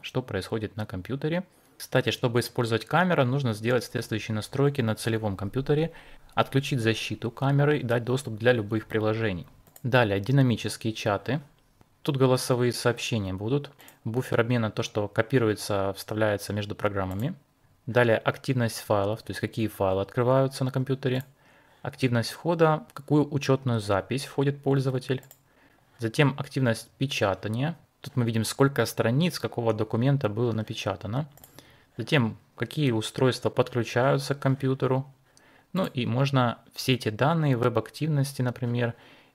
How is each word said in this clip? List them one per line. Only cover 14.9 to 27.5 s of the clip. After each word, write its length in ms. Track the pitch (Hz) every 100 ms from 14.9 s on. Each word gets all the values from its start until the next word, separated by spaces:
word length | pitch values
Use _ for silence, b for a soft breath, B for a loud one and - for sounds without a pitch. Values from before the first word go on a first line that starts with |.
| 107 104
копируется, 840 | - - 131 110 101 - 98 98 95
вставляется 560 | - 107 107 104 -
между 200 | 101 101
программами. 640 | 98 104 101 92 95 143 190 _ _ _ _ -
Далее, 320 | 123 120 110
активность 640 | - - - 123 113 -
файлов, 420 | - 104 98 110
то 80 | -
есть 100 | 98
какие 260 | 107 - 107
файлы 340 | - 98 95
открываются 640 | 98 - 120 135 135 -
на 80 | 131
компьютере. 540 | 131 131 135 131 127 - b b b b b
Активность 500 | - - 131 120 110
входа, 540 | - 160 170 160 151 -
в 20 |
какую 340 | - - 147 143
учетную 480 | 139 139 135 123 117
запись 420 | 101 98 - 127
входит 400 | - - 139 139
пользователь. 580 | 135 139 131 127 - 127 - - b b b b b -
Затем 340 | 113 - 139 143
активность 520 | 139 139 127 110 - -
печатания. 800 | 139 - 101 92 104